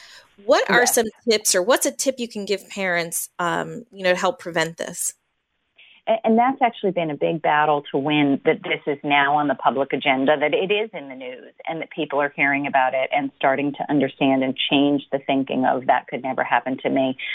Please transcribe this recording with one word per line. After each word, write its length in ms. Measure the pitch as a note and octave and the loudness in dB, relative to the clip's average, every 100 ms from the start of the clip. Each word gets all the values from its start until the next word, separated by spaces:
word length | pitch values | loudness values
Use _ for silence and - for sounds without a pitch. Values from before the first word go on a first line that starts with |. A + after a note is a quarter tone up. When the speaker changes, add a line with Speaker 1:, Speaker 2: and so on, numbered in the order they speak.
| - - - _ | -16 -20 -20 _
Speaker 1:
What 240 | G3+ D#4 - | 2 2 4
are 120 | A#3+ | 2
Speaker 2:
Yeah. 40 | |
Speaker 1:
some 220 | A#3+ A#3+ A3+ - - | 4 2 0 -2 0
tips, 280 | G#3+ - | 0 2
or 80 | F#3+ | 0
what's 240 | F#3 C#4 D4 | 2 2 2
a 40 | |
tip 260 | - C#4 C4 | -2 -2 -2
you 100 | A#3 | -4
can 160 | G#3+ | -6
give 240 | G3 G3 - | -4 -4 -6
parents, 600 | - F#3+ F3 E3+ E3+ - - | -6 -2 -2 -2 -6 -8 -4
um, 480 | F3 E3+ E3 D#3+ - | -2 -2 -4 -10 -16
you 140 | G3 | -4
know, 80 | F#3 | 0
to 60 | F3+ | 2
help 200 | F#3+ F3 | 0 -2
prevent 380 | F3+ E3 D#3+ E3 | -4 -2 -2 -4
this? 380 | - F3 - - _ _ _ _ _ _ - _ - | -10 -8 -8 -10 _ _ _ _ _ _ -20 _ -4
Speaker 2:
A-, 120 | A3 | -2
and 140 | - A3 | 2 4
that's 220 | B3 C4+ | 2 2
actually 300 | A#3+ - G3+ | 0 0 -2
been 200 | F3+ D#3+ | 0 -2
a 60 | D3 | -2
big 240 | E3+ E3 | -2 0
battle 440 | D#3 D3+ D3+ D3 D3 | 0 2 2 2 0
to 60 | D3+ | -2
win, 420 | C#3 D3+ C#3+ C3+ | 0 2 4 2
that 180 | D#3+ D3+ | 2 0
this 200 | - - - | -2 -4 -4
is 120 | C#3 | -4
now 340 | D3 C#3+ C#3+ D3 | 0 2 4 2
on 120 | D3 | 0
the 60 | |
public 400 | C#3 C#3+ B2 C3+ | 0 0 0 0
agenda, 420 | C#3+ C#3+ C3 C3+ D3+ | -2 0 2 2 2
that 140 | D3+ | 2
it 180 | D3 F#3 | 0 0
is 200 | G#3 A3 | -2 -4
in 160 | F3 C#3 | -8 -14
the 60 | |
news 400 | C3 B2+ B2+ - - - | -14 -14 -14 -18 -16 -10
and 140 | D#3+ | -10
that 80 | - | -8
people 320 | - D3+ C#3 | -8 -4 -2
are 80 | C#3+ C#3+ | -2 0
hearing 300 | C#3+ C#3 C#3+ | 0 0 0
about 260 | C3+ B2+ | 2 2
it 160 | C3 C3 | 0 -2
and 160 | - C3+ - | -2 -4 -2
starting 340 | D3 C3+ C#3+ C#3+ | 0 2 0 -4
to 120 | - | -2
understand 540 | D3 C3+ - C#3 C3+ | 0 0 0 2 2
and 100 | C3 C3 - | 0 -2 0
change 380 | C#3+ C#3+ C#3+ - | 2 2 0 -2
the 80 | C#3 | -4
thinking 440 | - C3+ C3+ C3 | -2 -2 -2 0
of, 220 | C3 C3+ C3 | 0 0 2
"That 200 | B2+ - | 0 -2
could 160 | C3+ | -8
never 220 | C3 C3 | -6 -4
happen 320 | B2+ B2 C3 C3 | -2 -2 -2 -4
to 80 | C3+ | -2
me." 260 | C3+ C3 - - | 0 0 -2 -8